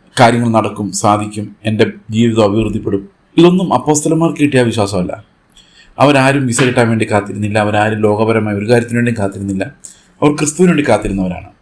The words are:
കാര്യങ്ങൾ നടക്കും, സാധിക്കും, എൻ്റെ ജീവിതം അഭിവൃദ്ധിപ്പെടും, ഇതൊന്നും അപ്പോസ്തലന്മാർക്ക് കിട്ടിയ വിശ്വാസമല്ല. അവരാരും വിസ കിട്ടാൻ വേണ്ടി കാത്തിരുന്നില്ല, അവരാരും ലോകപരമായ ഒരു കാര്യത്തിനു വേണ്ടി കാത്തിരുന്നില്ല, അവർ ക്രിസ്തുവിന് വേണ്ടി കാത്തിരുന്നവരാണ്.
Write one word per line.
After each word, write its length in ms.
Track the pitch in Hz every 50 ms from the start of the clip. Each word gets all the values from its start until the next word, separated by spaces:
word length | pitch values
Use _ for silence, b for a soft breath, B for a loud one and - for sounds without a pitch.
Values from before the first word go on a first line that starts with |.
| _ _ _ -
കാര്യങ്ങൾ 280 | 120 117 120 120 120 117
നടക്കും, 440 | 113 - 107 110 - - 104 92
സാധിക്കും, 640 | - - - 104 104 107 107 101 - 110 104 - - - -
എൻ്റെ 280 | 110 110 107 110 98 - - - -
ജീവിതം 340 | 110 110 120 117 113 113 107
അഭിവൃദ്ധിപ്പെടും, 640 | 98 101 113 110 104 95 101 - 104 101 98 - - _ _ _ _ _
ഇതൊന്നും 380 | 165 170 180 180 185 190 156 -
അപ്പോസ്തലന്മാർക്ക് 680 | - - 151 151 147 - 156 160 160 165 160 - -
കിട്ടിയ 220 | 147 143 131 127
വിശ്വാസമല്ല. 680 | 123 113 110 113 101 95 101 92 90 - - - - _ _ _ _ _ b b b b b b b b b -
അവരാരും 480 | 131 147 143 131 131 135 139 143 131
വിസ 160 | 120 117 147
കിട്ടാൻ 260 | 135 127 120 127 117 113
വേണ്ടി 180 | 113 110 110 -
കാത്തിരുന്നില്ല, 480 | 107 104 101 - 104 104 104 104 104 107
അവരാരും 400 | 104 104 107 104 107 107 110 107
ലോകപരമായ 560 | 107 104 104 107 110 110 110 110 107 107 104
ഒരു 140 | 101 104 113
കാര്യത്തിനു 300 | 120 120 113 113 117 120
വേണ്ടി 140 | 120 120 113 107
കാത്തിരുന്നില്ല, 460 | 98 98 101 98 98 98 98 95 98 - - _ B B B B B B B _
അവർ 120 | 147 151 147
ക്രിസ്തുവിന് 360 | 147 151 147 - - 185 180
വേണ്ടി 140 | 160 147 - 127
കാത്തിരുന്നവരാണ്. 600 | 107 101 - 98 98 95 92 90 87 85 - - - _